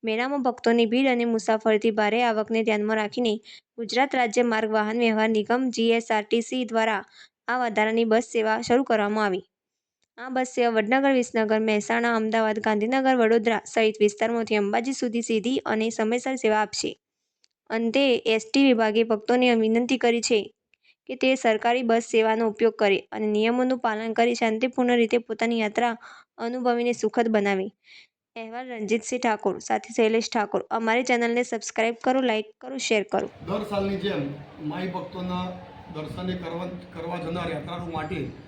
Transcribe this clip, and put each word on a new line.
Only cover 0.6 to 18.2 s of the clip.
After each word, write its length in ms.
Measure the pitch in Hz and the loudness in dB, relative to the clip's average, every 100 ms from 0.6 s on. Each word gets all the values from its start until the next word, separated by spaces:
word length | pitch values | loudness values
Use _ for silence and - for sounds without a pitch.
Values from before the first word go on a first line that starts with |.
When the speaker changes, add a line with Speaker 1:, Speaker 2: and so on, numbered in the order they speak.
| - 233 233 | 2 4 4
Speaker 1:
ભીડ 220 | 240 269 | 4 2
અને 180 | 247 233 | 2 2
મુસાફરથી 640 | 226 - 220 220 214 226 | 0 0 0 2 2 2
ભારે 320 | 214 208 220 | 0 0 2
આવકને 400 | 247 220 214 226 | 2 0 0 0
ધ્યાનમાં 320 | 226 214 208 220 | 0 0 0 -2
રાખીને 460 | 208 226 240 220 - - _ - | -2 -2 -2 -2 -6 -20 _ -12
ગુજરાત 380 | 226 233 269 269 | -6 0 0 2
રાજ્ય 280 | 240 208 | 0 2
માર્ગ 280 | 240 220 220 | 2 2 0
વાહન 280 | 214 214 226 | 0 0 0
વ્યવહાર 300 | 240 214 220 | 2 2 2
નિગમ 400 | 220 208 240 262 | 2 0 0 0
જી 200 | 226 233 | 0 2
એસ 220 | 233 226 | 2 0
આર 120 | 220 | -4
ટી 180 | 208 233 | 0 -2
સી 240 | 226 254 233 | -2 -4 -2
દ્વારા 380 | 226 220 208 - - - _ - | 0 0 -2 -6 -20 -20 _ -6
આ 180 | 247 240 | -2 -2
વધારાની 400 | 208 214 226 233 | 2 2 2 4
બસ 180 | 220 | 2
સેવા 380 | 247 233 214 220 | 2 -2 0 -2
શરૂ 220 | 240 240 | 2 2
કરવામાં 420 | 269 220 208 214 214 | 2 0 2 0 0
આવી. 180 | 185 - _ _ _ _ _ _ - | -2 -6 _ _ _ _ _ _ -16
આ 120 | 247 | -6
બસ 180 | 254 254 - | -4 -2 0
સેવા 140 | 240 | 2
વડનગર, 440 | 220 214 262 277 | 2 2 2 4
વિસનગર, 460 | 269 233 226 220 214 | 2 2 0 0 2
મહેસાણા, 560 | 220 208 208 233 233 233 | 2 0 0 0 0 0
અમદાવાદ, 440 | 220 220 220 214 | 0 0 0 0
ગાંધીનગર, 560 | 214 214 220 269 262 262 | 0 0 0 2 2 4
વડોદરા 460 | 220 233 220 214 - | 4 4 2 -2 -2
સહિત 300 | - 220 208 | 0 0 4
વિસ્તારમાંથી 560 | 208 202 226 233 220 214 | 0 2 -2 -2 0 0
અંબાજી 380 | 202 220 240 | 0 0 -2
સુધી 280 | 269 247 233 | -4 -2 -4
સીધી 360 | 226 226 208 269 | -2 -2 0 -4
અને 320 | - 220 220 | -2 -2 -2
સમયસર 460 | 226 220 240 254 262 | -2 -2 -2 -2 -2
સેવા 220 | 220 214 | 0 2
આપશે. 420 | 208 - - - _ _ _ _ _ _ _ | 0 -4 -8 -8 _ _ _ _ _ _ _
અંતે 460 | 226 233 233 277 240 | -2 0 2 2 2